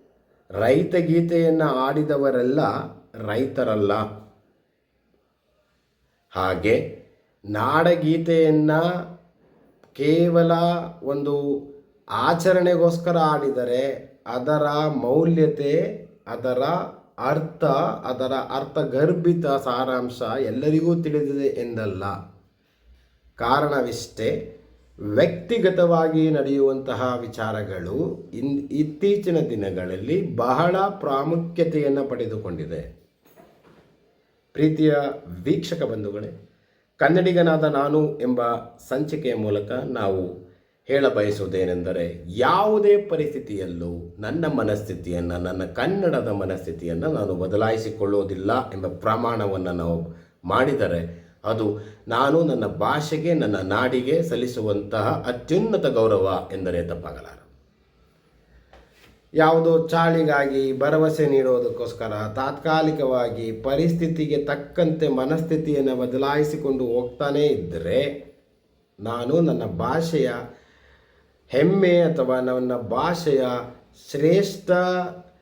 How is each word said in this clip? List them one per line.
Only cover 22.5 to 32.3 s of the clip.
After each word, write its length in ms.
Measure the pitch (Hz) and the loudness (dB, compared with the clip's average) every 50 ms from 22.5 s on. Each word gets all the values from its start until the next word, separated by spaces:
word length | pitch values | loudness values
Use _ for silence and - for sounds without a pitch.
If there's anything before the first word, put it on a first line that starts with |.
| _ _ _ _ _ _ _ _ - _ _ _ _ _ _ _ _ | _ _ _ _ _ _ _ _ -20 _ _ _ _ _ _ _ _
ಕಾರಣವಿಷ್ಟೇ, 1160 | - 117 120 131 143 147 143 143 139 120 120 110 - - - - - 110 131 160 - - - - - - _ _ _ _ _ _ - | -4 0 2 2 2 2 2 2 0 0 -2 -4 -8 -10 -12 -8 -4 -2 -2 -2 -2 -6 -10 -16 -20 -20 _ _ _ _ _ _ -10
ವ್ಯಕ್ತಿಗತವಾಗಿ 1300 | 104 104 104 123 160 170 - - - - 240 214 180 190 185 180 175 170 170 165 160 160 156 160 156 160 | -6 -2 2 2 2 2 2 -2 -4 -4 0 2 2 2 4 4 4 4 4 4 4 2 2 4 2 4
ನಡೆಯುವಂತಹ 880 | 156 143 135 135 139 139 135 135 135 131 127 127 120 120 127 127 123 120 | 2 2 0 2 2 4 4 2 2 0 -4 -4 -4 -2 -2 -2 -2 -4
ವಿಚಾರಗಳು 1120 | 120 113 113 120 110 110 107 107 104 92 95 90 87 87 107 139 165 - - - - - - | -6 -8 -8 -6 -4 -4 -4 -4 -4 -6 -6 -8 -6 -6 -4 -4 -4 -4 -6 -8 -12 -14 -10
ಇನ್-, 380 | 110 123 139 139 143 143 - | -6 -4 -2 -2 -4 -4 -4
ಇತ್ತೀಚಿನ 680 | 123 147 151 151 - - 196 202 202 208 - 180 170 156 131 123 | -2 -2 -2 -2 -2 0 2 2 2 2 0 0 0 0 0 0
ದಿನಗಳಲ್ಲಿ 840 | 120 104 98 95 90 90 92 90 92 95 - 123 160 196 202 170 117 | -2 -4 -4 -4 -4 -4 -6 -6 -6 -6 -4 -2 -2 -2 -2 -2 -2
ಬಹಳ 400 | 113 117 123 127 139 165 175 185 190 196 202 | -2 0 2 2 2 2 2 2 2 0 -2
ಪ್ರಾಮುಖ್ಯತೆಯನ್ನು 1160 | 190 - - 143 135 135 143 160 165 170 170 165 - - 165 160 160 151 147 139 139 139 131 | -2 -4 -4 -2 -2 0 0 0 0 -2 -2 -2 0 0 0 0 0 0 0 2 0 0 -2
ಪಡೆದುಕೊಂಡಿದೆ. 1040 | - 127 120 120 107 | -2 -4 -4 -4 -6